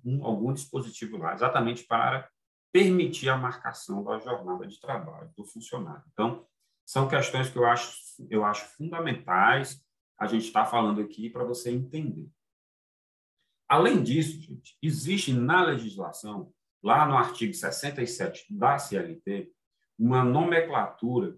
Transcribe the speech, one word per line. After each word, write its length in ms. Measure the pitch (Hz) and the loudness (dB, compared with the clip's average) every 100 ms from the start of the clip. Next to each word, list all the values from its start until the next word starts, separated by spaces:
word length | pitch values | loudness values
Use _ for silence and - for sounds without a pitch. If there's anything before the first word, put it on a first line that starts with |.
| 123 | -4
um, 200 | 139 120 | -2 0
algum 280 | 104 120 | -2 -2
dispositivo 640 | 139 - 135 113 - 110 107 | -4 -6 -8 -8 -10 -10 -6
lá, 160 | 85 | -6
exatamente 520 | 95 123 131 117 120 - | -2 0 2 0 -2 -2
para 440 | 120 127 131 - _ _ _ _ | 0 2 -2 -6 _ _ _ _
permitir 580 | 180 196 180 160 - 131 | 6 6 6 2 0 0
a 80 | 131 | 0
marcação 680 | 127 123 123 - - 101 | -2 -6 -10 -10 -8 -6
da 160 | 104 110 | -4 -6
jornada 480 | 123 123 - - 98 | -4 -6 -6 -8 -8
de 120 | - | -14
trabalho 520 | 113 110 - - 82 - | -10 -8 -10 -16 -18 -18
do 100 | 101 | -18
funcionário. 580 | 113 - - 87 76 - | -18 -12 -10 -10 -14 -10
Então, 320 | - 117 117 - _ _ _ - | -4 -2 -4 -12 _ _ _ -6
são 220 | 135 135 | 0 2
questões 420 | 143 - 131 131 | 2 0 -2 -2
que 80 | 123 | 2
eu 80 | 120 | 4
acho, 260 | 117 - - - - - | 4 0 -12 -20 -20 -4
eu 160 | 107 104 | 0 2
acho 200 | 101 - - | 0 -6 -10
fundamentais 1040 | 160 165 165 - - 92 107 135 135 - _ _ _ - | -8 -6 -6 -6 0 4 4 4 0 -10 _ _ _ -8
a 100 | 107 | -2
gente 240 | 113 110 | 0 0
tá 140 | 107 110 | 0 2
falando 360 | 120 107 104 | 2 2 0
aqui 280 | 104 - 113 | -4 -8 -10
pra 140 | 120 | -6
você 280 | 120 120 123 | -6 -4 -4
entender. 580 | 123 131 156 156 160 - _ _ _ _ _ _ _ _ _ _ _ _ _ - | -4 -4 -6 -6 -8 -12 _ _ _ _ _ _ _ _ _ _ _ _ _ 2
Além 300 | 147 202 208 | 6 6 6
disso, 400 | 113 143 151 - | 4 2 0 -4
gente, 340 | - - - _ | -14 -18 -20 _
existe 500 | 156 123 127 196 - | -2 -2 0 -2 0
na 320 | 127 123 180 | 2 4 4
legislação, 880 | 175 123 113 98 90 - 104 101 90 _ _ _ | 4 2 -4 -8 -10 -10 -12 -12 -12 _ _ _
lá 220 | 101 135 147 | 2 4 6
no 100 | 131 | 4
artigo 380 | 117 - 110 | 2 0 -4
sessenta 480 | - - - 143 143 | -2 -6 -4 -6 -4
e 60 | 117 | -4
sete 380 | - 87 - - | -2 -6 -6 -10
da 300 | 104 123 143 | 0 2 2
C 180 | - 98 | 0 -4
L 180 | 85 82 | -4 -8
T, 300 | - 98 - _ _ _ _ - | -8 -8 -8 _ _ _ _ 0
uma 280 | 117 127 | 2 4
nomenclatura 1120 | 123 139 170 165 165 131 98 - 117 123 190 | 4 4 4 2 2 0 -2 -4 -2 0 -2